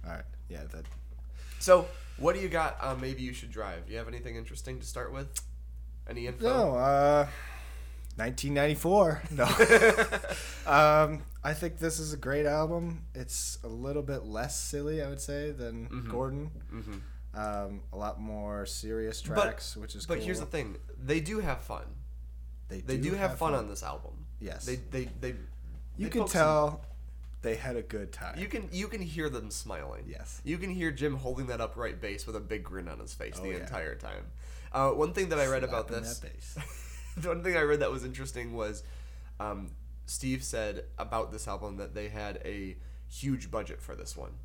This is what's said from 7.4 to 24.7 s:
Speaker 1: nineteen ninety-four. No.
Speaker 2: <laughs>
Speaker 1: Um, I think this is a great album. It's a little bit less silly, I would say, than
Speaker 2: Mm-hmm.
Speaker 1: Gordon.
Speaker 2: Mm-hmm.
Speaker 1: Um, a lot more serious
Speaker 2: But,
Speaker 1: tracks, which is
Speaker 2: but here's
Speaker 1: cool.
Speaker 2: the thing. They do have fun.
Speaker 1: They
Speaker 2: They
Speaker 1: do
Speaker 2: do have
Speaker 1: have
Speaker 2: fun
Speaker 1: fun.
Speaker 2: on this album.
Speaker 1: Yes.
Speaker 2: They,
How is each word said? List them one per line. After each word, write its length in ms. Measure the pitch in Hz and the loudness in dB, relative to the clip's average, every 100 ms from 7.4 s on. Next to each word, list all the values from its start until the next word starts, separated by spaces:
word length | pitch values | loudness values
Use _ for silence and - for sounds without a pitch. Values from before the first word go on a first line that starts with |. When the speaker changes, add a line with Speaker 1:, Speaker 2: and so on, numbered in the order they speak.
| - - - - - - - - | -10 -10 -10 -10 -10 -10 -10 -4
Speaker 1:
nineteen 360 | 113 123 139 | -4 -2 2
ninety-four. 680 | 143 147 151 170 202 175 151 - | 4 4 4 6 8 8 6 -2
No. 140 | 143 123 | 4 6
Speaker 2:
<laughs> 120 | - 220 226 226 214 - 202 - - - - - | 10 12 12 12 10 4 2 -2 -6 -6 -6 6
Speaker 1:
Um, 560 | 143 151 151 151 151 - - 139 | 10 12 10 8 4 -6 -4 -2
I 80 | |
think 260 | 156 170 170 | 0 -2 0
this 180 | 165 160 | 0 0
is 140 | 156 | -2
a 60 | 151 | -4
great 280 | 123 143 147 | 0 2 4
album. 580 | 151 156 170 170 165 - 131 | 4 4 2 -2 -4 -8 -8
It's 420 | 123 - - - | -6 -4 -4 -4
a 60 | 117 | -6
little 320 | 113 131 147 | -6 -2 -2
bit 240 | 139 135 110 | 0 -2 -2
less 340 | 107 131 - | -4 -2 -4
silly, 420 | - 147 147 156 | -2 -2 -2 -2
I 60 | 139 | -2
would 140 | 139 | -4
say, 300 | - 143 147 | -4 -4 -4
than 340 | 143 120 113 113 | -4 -6 -6 -6
Speaker 2:
Mm-hmm. 240 | 127 117 | -6 -4
Speaker 1:
Gordon. 400 | 120 131 139 151 151 - | -2 0 -2 -6 -8 -10
Speaker 2:
Mm-hmm. 680 | 113 107 101 - - - 107 | -8 -8 -8 -10 -10 -10 -4
Speaker 1:
Um, 420 | 107 104 101 98 - | -2 -2 -4 -6 -8
a 40 | 95 | -4
lot 220 | 104 - | -4 -4
more 460 | 107 107 104 104 98 | -6 -6 -4 -4 -4
serious 560 | - 107 113 110 110 | -6 -4 -2 -2 -4
Speaker 2:
But, 140 | - - | 0 4
Speaker 1:
tracks, 420 | 196 - - - | 4 2 -8 -8
which 180 | 208 - | -8 -8
is 100 | - | -4
Speaker 2:
but 140 | 170 | -2
here's 200 | 175 175 | 0 -2
Speaker 1:
cool. 60 | 151 | -2
Speaker 2:
the 60 | |
thing. 240 | 160 113 95 - - | -4 -4 -6 -10 -8
They 200 | 127 156 | 0 0
do 180 | 156 214 | 2 0
have 220 | 180 127 | 0 -2
fun. 220 | - 90 - - - - - - - - - | -4 -8 -8 -8 -10 -10 -10 -10 -10 -10 -8
Speaker 1:
They 140 | 95 | -8
Speaker 2:
They 160 | 120 135 | -2 0
Speaker 1:
do 140 | 147 | 0
Speaker 2:
do 40 | 196 | 2
have 140 | 190 | 0
Speaker 1:
have 100 | 156 | 2
Speaker 2:
fun 140 | 160 | 2
Speaker 1:
fun. 60 | 139 | 2
Speaker 2:
on 100 | 107 | 0
this 120 | 98 | -6
album. 440 | 73 73 - - - - | -6 -8 -8 -10 -10 -8
Speaker 1:
Yes. 240 | 104 80 | -8 -6
Speaker 2:
They, 100 | 120 | -6